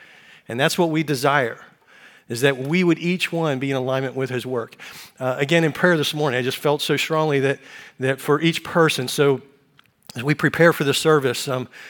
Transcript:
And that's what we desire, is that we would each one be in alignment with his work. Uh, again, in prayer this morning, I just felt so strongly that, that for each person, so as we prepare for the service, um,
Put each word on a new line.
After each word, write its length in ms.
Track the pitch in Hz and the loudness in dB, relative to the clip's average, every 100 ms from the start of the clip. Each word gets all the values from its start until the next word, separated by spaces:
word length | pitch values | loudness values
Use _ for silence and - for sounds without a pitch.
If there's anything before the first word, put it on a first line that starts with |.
| - - - - - | -20 -20 -20 -20 -10
And 100 | 120 | 0
that's 180 | 156 - | 0 2
what 140 | 170 | 0
we 140 | 156 | 0
desire, 600 | 151 131 143 143 117 - - _ _ - - - - | -2 0 2 2 0 -4 -16 _ _ -20 -20 -20 -10
is 120 | 117 | 0
that 180 | 139 127 | 0 0
we 240 | 135 180 | 0 2
would 160 | 175 165 | 2 2
each 320 | 170 180 - | 0 -2 -4
one 300 | 165 160 131 | -2 -2 -2
be 100 | 139 | -2
in 60 | 135 | -2
alignment 400 | 127 131 135 131 | -2 -2 -2 -4
with 140 | 131 | -4
his 140 | 127 | -6
work. 300 | 123 123 113 - - - - - | -4 -6 -8 -14 -20 -20 -20 -6
Uh, 160 | 131 131 | -4 -2
again, 240 | 143 170 | 2 2
in 80 | 160 | 2
prayer 260 | - 180 165 | 2 2 2
this 160 | 139 | 0
morning, 280 | 151 151 123 | -2 -2 0
I 20 | |
just 160 | 123 - | -2 -2
felt 240 | 151 147 | 0 0
so 140 | - 143 | 0 -2
strongly 420 | - 160 156 139 | 0 0 0 0
that, 220 | 135 139 - - - - | 0 -2 -10 -20 -20 -4
that 200 | 131 135 | -4 -2
for 200 | - 147 | 0 2
each 240 | 165 156 | 2 -2
person, 420 | - 175 160 - 127 | -2 2 2 2 -4
so 340 | - 143 131 - _ _ _ _ _ - 117 | 2 2 2 -4 _ _ _ _ _ -16 -8
as 60 | |
we 120 | 135 | -4
prepare 380 | 151 147 - 165 | 0 0 4 4
for 120 | - | 4
the 100 | 143 | 0
service, 540 | - 160 151 131 117 143 | 2 2 2 2 -2 -4
um, 200 | 127 123 - | -6 -6 -14